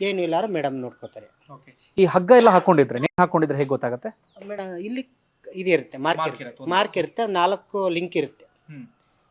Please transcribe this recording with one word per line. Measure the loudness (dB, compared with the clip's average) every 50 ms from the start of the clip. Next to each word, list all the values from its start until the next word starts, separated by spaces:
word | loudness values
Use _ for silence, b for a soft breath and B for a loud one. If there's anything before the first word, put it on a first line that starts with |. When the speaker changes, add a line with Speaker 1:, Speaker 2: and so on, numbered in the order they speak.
Speaker 1:
ಏನು | -6 -6 -4 -4
ಇಲ್ಲ | -4 -2 -2
ಅಂದ್ರೆ | -2 -2 -2 -4
ಮೇಡಮ್ | -4 -4 -4 -6
ನೋಡ್ಕೋತಾರೆ. | -6 -10 -12 -14 _ -20 -18 -18 -18 -20 -20 _ _ _ _ -20
Speaker 2:
ಓಕೆ. | -20 _ -20 _ _ _ _ 0 2
ಈ | 2
ಹಗ್ಗ | 4 4 2 4 6 6 8
ಎಲ್ಲ | 8 8
ಹಾಕೊಂಡಿದ್ರೆ, | 6 6 6 4 4 4 4 2 0 -4
ನೇಣು | -4 -4 0 0
ಹಾಕೊಂಡಿದ್ರೆ | 0 2 2 0 0 0 -2 -2
ಹೇಗೆ | -2 -2
ಗೊತ್ತಾಗುತ್ತೆ? | -4 -4 -4 -4 -6 -6 -10 -12 -14 _ _ _ _ -20 -16 -16
Speaker 1:
ಮೇಡಮ್, | -12 -10 -10 -10 -10 -12
ಇಲ್ಲಿ | -12 -10 -10 -10 -10 _ _ _ _ _ _ _ _ -18 -14
ಇದು | -8 -2 0
ಇರುತ್ತೆ, | 0 0 0 -2 -12 -6
ಮಾರ್ಕ್ | -4 -2 -2 -2
Speaker 2:
ಮಾರ್ಕ್ | -2 -6
Speaker 1:
ಇರುತ್ತೆ. | -6 -8 -16
Speaker 2:
ಇರುತ್ತೆ. | -18 -18 -14 -8
Speaker 1:
ಮಾರ್ಕ್ | -2 0 0 0 0 -2 -4
ಇರುತ್ತೆ, | -4 -4 -4 -6 -4 -2
ನಾಲ್ಕು | 0 0 0 0 0 -2 _ _ -6 -4 -4 -2
ಲಿಂಕ್ | -2 -4 -6 -4 -4 -4
ಇರುತ್ತೆ. | -4 -4 _ _ -20
Speaker 2:
ಹ್ಮ್. | _ _ _ _ _ -20 -20 -20 -20 _ _ _ _ _ _ _ _